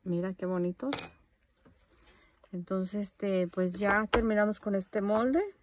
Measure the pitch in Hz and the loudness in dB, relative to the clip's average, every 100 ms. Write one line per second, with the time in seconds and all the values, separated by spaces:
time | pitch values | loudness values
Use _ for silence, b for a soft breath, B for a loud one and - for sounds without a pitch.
0 | 185 170 185 190 185 180 175 180 262 277 | -2 -2 -2 -4 -4 -2 -2 -4 -2 -2
1 | - _ _ _ _ _ - _ _ b | -2 _ _ _ _ _ -20 _ _ b
2 | b b b b _ 180 170 190 185 208 | b b b b _ -12 -4 -4 -2 -4
3 | 202 _ 202 190 175 185 185 180 202 202 | -6 _ 0 0 0 0 -2 0 2 2
4 | 214 240 226 208 208 208 214 196 190 214 | 2 2 4 2 2 0 -2 -2 -2 -2
5 | 202 214 247 302 403 - | 0 2 2 0 -2 -8